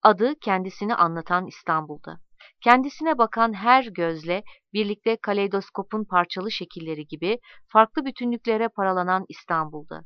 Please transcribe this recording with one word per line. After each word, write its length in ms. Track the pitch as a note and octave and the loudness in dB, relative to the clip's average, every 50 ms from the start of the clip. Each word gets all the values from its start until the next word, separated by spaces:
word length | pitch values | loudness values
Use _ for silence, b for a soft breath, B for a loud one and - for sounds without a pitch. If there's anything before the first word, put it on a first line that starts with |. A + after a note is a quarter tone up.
| _ | _
Adı 360 | A3 G#3+ F3 G#3 B3+ D4+ _ | 6 6 6 2 -2 -2 _
kendisini 560 | - A#3 G3 F#3 F#3 F#3+ F3+ - G3+ G#3 A#3 | -4 -2 -2 -2 -2 -6 -8 -8 -6 -4 0
anlatan 520 | - F3 E3 E3 E3 E3 - F3+ F3+ F#3 E3+ | 0 0 0 0 -4 -4 -2 -2 -2 -2 -4
İstanbul'da. 720 | D#3+ - - - E3 D#3 D#3 D3 D3 D3 - - - - - _ _ B B B B _ | -14 -14 -4 -2 -2 -2 -2 -6 -12 -14 -14 -16 -16 -16 -18 _ _ B B B B _
Kendisine 560 | - A#3 A#3+ B3+ C4 C#4+ - - D#4 D#4+ D#4 B3+ | 4 6 6 6 6 0 -6 -6 -2 -2 2 2
bakan 360 | A#3 A3 - A#3 A3+ A3+ A3 | 2 0 2 0 0 0 0
her 300 | F#3+ G3 A#3 B3 C4 C4 | -2 2 4 6 4 4
gözle 600 | A#3 F#3 F3 E3+ E3 E3 D#3+ D3+ E3 F3 G3 G#3 b b b b _ - | 2 -4 -2 -2 -2 -2 -4 -4 -4 -4 -4 -4 b b b b _ -4
birlikte 440 | G3+ G#3+ G3+ G#3 G#3 _ A3+ A3+ A3 | -2 -2 -2 -2 _ _ -2 -2 0
kaleidoskopun 880 | - - G3+ G3+ G3+ G3+ F#3 G3 G3 - _ - F#3+ - - A3 G#3+ | 0 -2 0 0 0 0 0 -2 -4 -4 _ -8 -8 -6 -4 -6 -6
parçalı 460 | - F#3+ F3+ F3 E3+ - F#3+ F#3 A3 | 0 2 2 2 2 -2 -6 -6 -6
şekilleri 560 | G#3+ - F3+ E3+ - F3+ D#3+ D#3+ D#3+ D3+ D3+ D3+ | -6 -8 -10 -10 -12 -12 -8 -8 -8 -8 -8 -12
gibi 320 | - D3 D#3+ F3+ A3 A#3+ B B B B B _ | -10 -6 -2 -2 -2 -2 B B B B B _
farklı 380 | - A3 A3 A3 _ - C4+ | 4 4 4 6 _ -6 -6
bütünlüklere 640 | C4+ - - B3 A#3+ A#3+ A3+ _ A#3 A3 G#3+ A#3 A3+ | -6 -6 -6 -4 -4 -4 -4 _ -2 0 0 0 -2
paralanan 580 | _ - G3 F#3+ F#3 F#3 F3+ F3+ F#3 F#3 F#3+ - | _ -2 0 0 0 0 0 0 0 -2 -2 -6
İstanbul'da. 760 | - - - - F3 D#3+ D#3+ D#3 D#3 D3+ D3 - E3 D#3+ D#3+ | -14 -20 -6 -2 -2 -2 -2 -2 -6 -12 -12 -12 -14 -14 -16